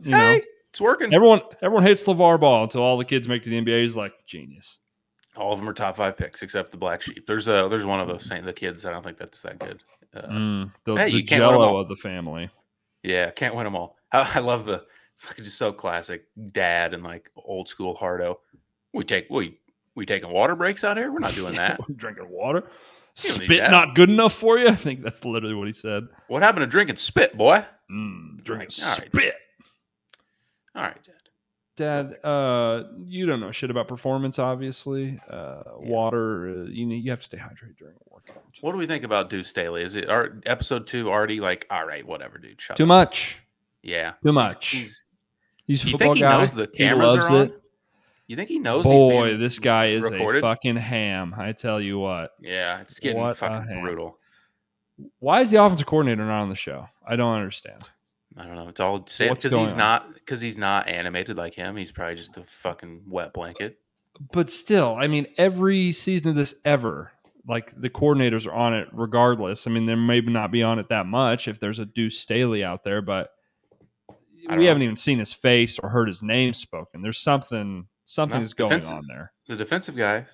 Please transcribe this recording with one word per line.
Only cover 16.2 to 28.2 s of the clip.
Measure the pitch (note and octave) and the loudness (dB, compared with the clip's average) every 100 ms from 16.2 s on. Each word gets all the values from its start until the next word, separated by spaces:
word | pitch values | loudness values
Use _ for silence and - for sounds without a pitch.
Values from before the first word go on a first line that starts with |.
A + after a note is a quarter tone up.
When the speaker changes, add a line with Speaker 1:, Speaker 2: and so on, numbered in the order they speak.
| _ G#2+ G#2 | _ -20 -10
Speaker 2:
dad | G2 F2+ E2+ E2+ F2 | -2 0 0 -2 -6
and, | |
like, | F2 E2+ _ - | -14 -18 _ -20
old | - F#2+ F#2 | -12 -12 -12
school | - F#2 | -10 -10
hardo. | E2+ F#2 F2+ F2 F2+ _ _ _ _ _ | -6 -6 -4 -6 -8 _ _ _ _ _
"We | B3 | -10
take, | - F#2+ - | -4 -4 -2
we, | C3 E2+ - _ _ _ | -6 -6 -10 _ _ _
we | - G2 | -14 -6
taking | G2 F2+ | -6 -2
water | F2+ C3+ E3+ | 2 2 2
breaks | F3+ G3+ | -4 -2
out | G#3 G#3 | -4 -2
here? | C#4 | -4
We're | D#4 | -4
not | G#3 G2 | -6 -4
doing | F2+ | -8
Speaker 1:
<laughs> | |
Yeah, | E2+ F#2 - | -2 -2 -4
Speaker 2:
that." | D3 | -8
Speaker 1:
we're | B2 | -12
drinking | A2+ G#2 F2+ | -12 -14 -16
water. | F2+ A#2+ E3+ - - - - _ - | -8 -4 -4 -6 -20 -20 -20 _ -6
Speaker 2:
You | - | -4
don't | - | -2
need | - | 2
Speaker 1:
"Spit | E3+ | 4
Speaker 2:
that. | C3 | 8
Speaker 1:
not | F3 D#3 B2+ | 6 6 8
good | F3+ | 8
enough | G#3+ A3+ | 8 4
for | - A3+ A#3 | 4 4 6
you?" | A#3+ | 6
I | G#3 | 4
think | D3+ B2+ | -2 -6
that's | A2+ - B2 | -8 -8 -6
literally | A2+ A2 G#2 | -4 -4 -6
what | G#2 | -6
he | |
said. | G#2+ G#2+ G#2 A#2 _ - | -8 -6 -6 -8 _ -6
Speaker 2:
"What | C3+ | 2
happened | G#3 F#3+ | 4 4
to | B2+ | 2
drinking | E3+ F3+ - | 2 0 -2
spit, | - - - G#2+ | -2 2 2 4
boy?" | A#2 G3+ G#3 _ _ | 6 6 2 _ _
Speaker 1:
Mm, | G2+ G#2+ F2+ | -10 -10 -12